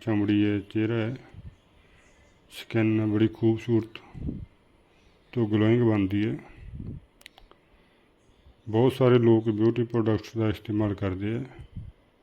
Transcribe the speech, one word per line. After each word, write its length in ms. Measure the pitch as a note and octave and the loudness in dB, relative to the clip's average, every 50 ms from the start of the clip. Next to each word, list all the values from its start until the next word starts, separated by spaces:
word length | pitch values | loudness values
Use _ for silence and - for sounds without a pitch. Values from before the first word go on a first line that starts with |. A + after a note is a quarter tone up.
ਚਮੜੀ 440 | - A2+ G#2+ G#2 G#2 G#2 G#2 G#2 G#2 | -4 -2 -2 0 2 2 2 2 2
ਹੈ, 140 | G#2 G#2 G2+ | 2 0 -4
ਚਿਹਰਾ 340 | F#2+ - - A2 A2 A2 A#2 | -6 -6 -4 -2 -2 -2 -2
ਹੈ, 220 | A#2 A2 A2 C3+ C3 - - - - - - - _ _ _ _ _ _ _ _ _ _ _ _ _ _ _ _ _ _ _ | -2 -4 -4 -6 -10 -14 -20 -20 -20 -20 -20 -20 _ _ _ _ _ _ _ _ _ _ _ _ _ _ _ _ _ _ _
ਸਕਿਨ 480 | - - - - - A#2 A2+ A2 A2 A2 | -20 -20 -14 -4 -2 0 0 2 2 0
ਹੈ, 60 | G#2+ | 0
ਬੜੀ 220 | G#2+ G#2 G#2+ A2+ | 0 2 2 2
ਖੂਬਸੂਰਤ 720 | A2 A2 - A#2 A2+ A2+ A2 A2+ A#2+ A#2 A2 A2 - - - - - - - - - - - - - _ _ _ _ _ _ _ _ _ _ _ _ _ _ _ - | 2 0 0 0 0 0 0 -2 0 0 0 0 -2 -12 -20 -20 -18 -16 -10 -8 -8 -8 -8 -12 -16 _ _ _ _ _ _ _ _ _ _ _ _ _ _ _ -8
ਤੋਂ 160 | - B2 A#2 | -4 -2 -2
ਗਲੋਇੰਗ 340 | G#2 G#2+ G#2+ G#2+ A2 A#2 A#2+ | 0 2 2 4 4 4 4
ਬਣਦੀ 440 | A#2+ A2+ A2 G#2 G2 F#2+ G#2 G2+ G#2 | 4 2 2 2 0 0 0 -2 -2
ਹੈ। 120 | A#2 C#3 D3 - - - - - - - - - - - - _ _ _ _ - - _ - - _ - _ _ _ _ _ _ _ _ _ _ _ _ _ _ _ _ _ _ - _ _ - A2 | -2 -4 -8 -12 -16 -20 -20 -20 -18 -16 -14 -14 -14 -14 -16 _ _ _ _ -20 -20 _ -20 -20 _ -20 _ _ _ _ _ _ _ _ _ _ _ _ _ _ _ _ _ _ -20 _ _ -12 -2
ਬਹੁਤ 240 | G#2+ A2+ B2 C3+ - | 0 2 2 2 2
ਸਾਰੇ 260 | - C3 B2 B2 B2 | 4 4 6 6 6
ਲੋਕ 300 | A#2 A2+ A2+ A2+ A2+ A#2 | 6 6 4 4 4 0
ਬਿਊਟੀ 340 | G#2+ G#2 A2 A#2 A2+ A#2+ A#2 | 0 2 2 2 2 2 -2
ਪ੍ਰੋਡਕਟਸ 540 | A#2+ - A#2+ A2 A2 G#2+ G#2 - - - | -2 0 -2 0 2 0 0 -2 -6 -6
ਦਾ 120 | A2+ A2 A2 | -2 -2 -2
ਇਸਤੇਮਾਲ 440 | G#2 - - - A2 G#2 G#2+ G2+ G2+ | -2 -4 -6 -4 -2 -2 0 -2 -2
ਕਰਦੇ 420 | - G2+ G2 F#2 F#2+ G2+ G#2 A2+ | -4 -4 -6 -4 -4 -6 -6 -6
ਆ, 80 | B2 C3+ C3 - - - - - - - - - _ _ _ _ _ | -6 -8 -10 -16 -20 -20 -16 -16 -16 -16 -16 -20 _ _ _ _ _